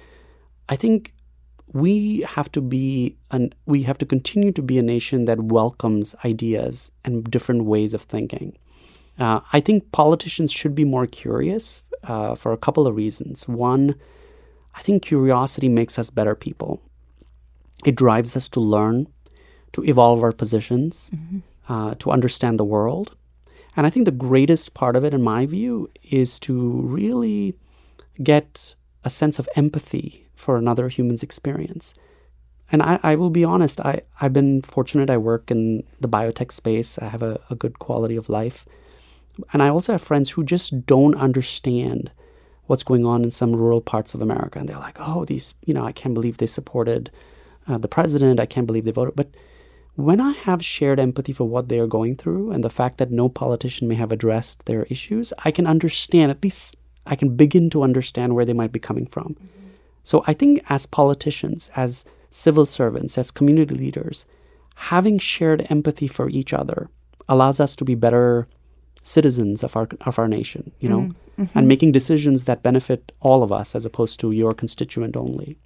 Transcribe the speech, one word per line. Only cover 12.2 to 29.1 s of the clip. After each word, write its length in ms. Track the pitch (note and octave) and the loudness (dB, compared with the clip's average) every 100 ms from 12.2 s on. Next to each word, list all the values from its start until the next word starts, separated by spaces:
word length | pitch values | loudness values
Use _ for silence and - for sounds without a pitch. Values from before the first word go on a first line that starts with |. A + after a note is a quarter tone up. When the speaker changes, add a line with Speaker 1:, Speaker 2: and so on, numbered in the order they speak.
| G#2+ | -4
Speaker 1:
for 180 | A#2+ A#2 | -4 -4
a 60 | A2+ | -4
couple 280 | - D#3 C3+ | 0 2 2
of 80 | |
reasons. 540 | G#2+ G#2+ - - - - | 0 -4 -6 -12 -12 -8
One, 460 | A#2+ B2 C3 C#3 C#3 - - - - _ _ _ | -4 0 2 2 -2 -10 -20 -20 -20 _ _ _
I 80 | - | -8
think 200 | - G3+ | 0 0
curiosity 680 | - D3 C3 B2 C3 - C3+ | 2 2 4 2 0 0 2
makes 280 | A#2 A2+ - | 2 0 -4
us 120 | A2+ | -6
better 240 | - G#2+ | -2 -2
people. 480 | G#2+ - - - - _ _ _ _ _ _ _ _ _ - D3 | -2 -6 -10 -8 -10 _ _ _ _ _ _ _ _ _ -4 -2
It 100 | B2 | 4
drives 400 | B2+ A2 A#2 C3 | 4 4 0 -4
us 100 | - | -4
to 120 | B2+ | -2
learn, 460 | A2 G#2 G#2+ A#2 D3 _ - _ _ _ _ | 2 2 2 0 -4 _ -20 _ _ _ _
to 100 | - | -6
evolve 380 | - B2+ A#2+ A#2 | 2 6 8 6
our 100 | A#2 | 2
positions, 760 | A2+ A2 A2+ - B2 D#3 - - | 0 -2 -2 0 -2 -2 -6 -12
Speaker 2:
Mm-hmm. 240 | D#3 E3 F#3+ - _ - | -12 -10 -12 -14 _ -10
Speaker 1:
uh, 220 | A#2 A2 | -6 -6
to 160 | - - | -6 0
understand 480 | B2+ B2 - A#2+ A2+ | 0 0 0 0 0
the 60 | G#2 G#2+ | 0 0
world. 400 | A2 E3 G#3 _ _ _ _ _ - | 0 -2 -8 _ _ _ _ _ -10
And 120 | - D3+ | 0 2
I 40 | |
think 140 | B3 | 2
the 60 | G#3 B2+ B2+ | 2 0 2
greatest 460 | C3+ C#3+ E3 - | 4 6 4 0
part 220 | - B2+ B2+ | -2 0 2
of 60 | |
it, 120 | D3 | 2
in 80 | C#3+ | 0
my 240 | A#2 A2 C#3 | 0 0 -2
view, 420 | F3 B2 A3+ - - - | -2 -4 -4 -8 -14 -2
is 280 | C#3 B2 - | 0 0 -2
to 120 | - B2+ B2 B2 | -4 -2 -2 -2
really 720 | B2+ D3 G#3 B3 A3+ G#3 G3 F3+ _ _ _ _ _ - | -4 -2 -2 -2 -2 -2 -4 -6 _ _ _ _ _ -4
get 520 | C3+ D3 - - - - _ _ | 2 2 2 -10 -16 -18 _ _
a 60 | |
sense 300 | - | -4